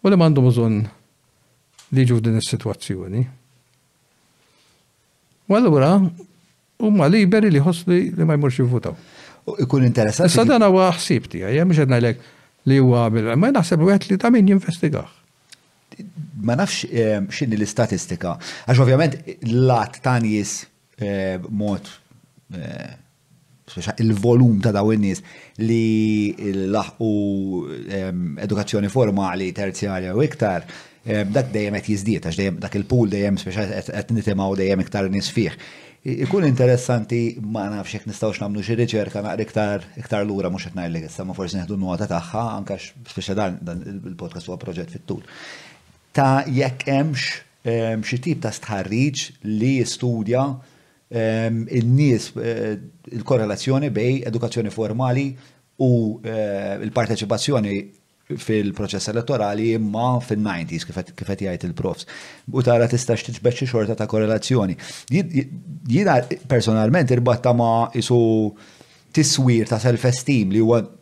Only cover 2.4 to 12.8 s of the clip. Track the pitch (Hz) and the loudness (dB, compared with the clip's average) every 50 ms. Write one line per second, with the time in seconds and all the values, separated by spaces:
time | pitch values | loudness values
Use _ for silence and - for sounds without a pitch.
2.4 | - - - 107 - 110 101 - - - 101 92 90 92 95 113 127 127 - - | 0 -2 -6 -4 -4 -6 -6 -6 -8 -8 -8 -8 -6 -6 -2 -2 -2 -2 -4 -20
3.4 | _ _ _ _ _ _ _ _ _ _ _ _ _ _ _ _ _ _ _ _ | _ _ _ _ _ _ _ _ _ _ _ _ _ _ _ _ _ _ _ _
4.4 | _ _ _ _ _ _ _ _ _ _ _ _ _ _ _ _ _ _ _ _ | _ _ _ _ _ _ _ _ _ _ _ _ _ _ _ _ _ _ _ _
5.4 | _ - 196 214 254 208 156 143 131 147 185 202 190 170 170 - - _ _ _ | _ 2 2 4 6 6 6 6 6 6 6 6 4 2 0 -6 -20 _ _ _
6.4 | _ _ _ _ _ _ _ _ 233 214 208 202 151 143 180 226 208 180 196 220 | _ _ _ _ _ _ _ _ 2 4 4 6 6 6 6 6 6 6 6 6
7.4 | 208 214 165 139 139 180 175 170 - - 175 175 - - 175 170 165 160 156 147 | 6 6 6 6 4 4 2 0 2 2 2 2 2 0 0 0 2 2 4 4
8.4 | 147 139 127 - 131 120 123 117 - - - - - - - - - - - - | 2 2 2 2 2 2 2 0 -2 -4 -10 -10 -16 -20 -20 -20 -20 -20 -20 -14
9.4 | _ - - - 139 131 143 139 131 123 117 123 110 104 104 - 175 180 175 226 | _ -10 -2 -2 0 2 4 4 4 4 6 4 2 2 2 4 2 4 6 6
10.4 | 226 226 294 233 220 202 185 190 185 185 170 170 - - 180 117 - - - 85 | 4 6 6 6 6 6 6 6 6 4 2 0 -2 0 0 0 0 -4 -10 -8
11.4 | 92 98 120 147 170 190 175 151 147 131 127 120 120 117 110 - - - - _ | -4 0 2 2 4 4 6 4 4 4 4 4 4 2 0 -2 -8 -20 -20 _
12.4 | _ _ _ _ _ 131 131 139 | _ _ _ _ _ 4 6 6